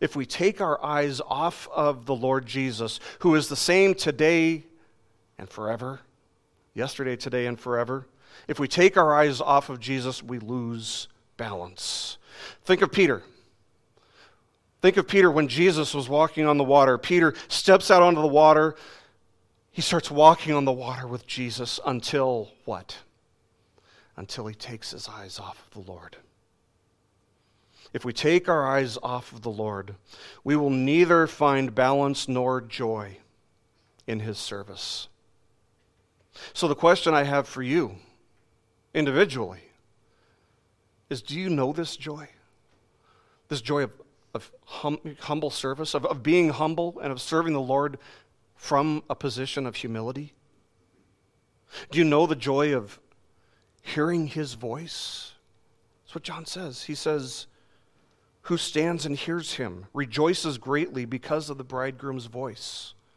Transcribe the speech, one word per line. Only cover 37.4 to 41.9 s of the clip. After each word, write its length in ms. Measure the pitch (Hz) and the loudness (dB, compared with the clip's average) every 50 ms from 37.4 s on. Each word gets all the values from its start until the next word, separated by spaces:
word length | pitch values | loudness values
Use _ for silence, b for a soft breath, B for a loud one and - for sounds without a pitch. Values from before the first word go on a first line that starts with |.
| 131 | -2
for 160 | - - 127 127 | -2 -4 -8 -4
you 320 | 123 139 175 151 104 98 95 - _ _ _ _ _ _ _ _ _ _ _ _ _ _ _ _ _ - | -2 0 0 0 -2 -4 -12 -20 _ _ _ _ _ _ _ _ _ _ _ _ _ _ _ _ _ -4
individually 640 | 151 151 143 131 151 202 190 131 127 110 90 92 95 - - _ _ _ _ _ _ _ _ _ _ _ _ _ _ _ _ _ _ _ _ _ _ _ _ _ _ _ - | -2 0 0 2 2 2 2 0 -4 -8 -8 -10 -14 -20 -20 _ _ _ _ _ _ _ _ _ _ _ _ _ _ _ _ _ _ _ _ _ _ _ _ _ _ _ -12
is, 140 | 143 123 - | -10 -10 -10
do 160 | - 143 165 | -10 -8 -6
you 100 | 185 190 | -4 -2
know 240 | 170 143 131 131 147 | 0 0 0 0 0
this 240 | 160 165 151 | -2 -6 -6